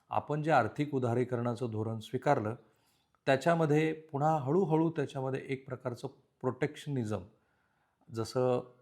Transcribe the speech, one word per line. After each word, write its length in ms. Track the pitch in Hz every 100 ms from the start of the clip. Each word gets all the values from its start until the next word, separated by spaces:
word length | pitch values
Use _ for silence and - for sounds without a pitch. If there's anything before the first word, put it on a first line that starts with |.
| -
आपण 320 | 110 - 147
जे 80 | 151
आर्थिक 440 | 147 107 - 147
उदारीकरणाचं 760 | 139 123 120 123 120 120 117 123
धोरण 280 | 107 110 113
स्वीकारलं, 560 | 107 131 151 107 107 113 _ _ _ _ _ _ -
त्याच्यामध्ये 680 | 135 170 170 160 147 156
पुन्हा 440 | 156 - 139 147 160
हळूहळू 540 | 131 165 180 156 165
त्याच्यामध्ये 520 | 160 135 139 131 131 -
एक 180 | 135 -
प्रकारचं 420 | 127 127 120 131 - _ _
प्रोटेक्शनिझम, 840 | 131 117 147 151 - 139 107 104 92 _ _ _ _ _ _ _ -
जसं 580 | 110 110 131 127 123 123 -